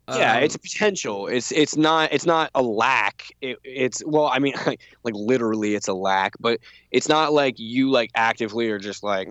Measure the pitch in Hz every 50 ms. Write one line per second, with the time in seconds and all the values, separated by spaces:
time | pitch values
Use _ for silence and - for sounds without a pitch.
0 | _ - 131 - 170 120 113 120 143 156 - - - - - - 214 208 190 165
1 | - 120 104 98 98 80 110 123 - - - 165 151 - - 151 156 156 160 160
2 | 156 - - 139 - 170 165 160 156 - - 139 127 117 104 107 113 131 131 117
3 | 101 101 - - - - - _ 139 127 117 - - 131 131 135 127 123 - -
4 | - 156 151 151 151 143 127 131 139 139 135 - - 165 117 - - - - _
5 | - 120 107 104 104 113 131 127 117 110 110 110 107 104 104 101 - - 95 90
6 | 98 98 95 95 95 101 - - 117 117 117 - - - - - _ _ - 127
7 | - 147 151 156 156 147 151 147 143 131 113 113 113 110 120 131 131 135 131 123
8 | 117 120 - 113 113 117 110 - 117 104 104 117 117 110 104 101 101 104 95 -
9 | 104 104 101 95 95 104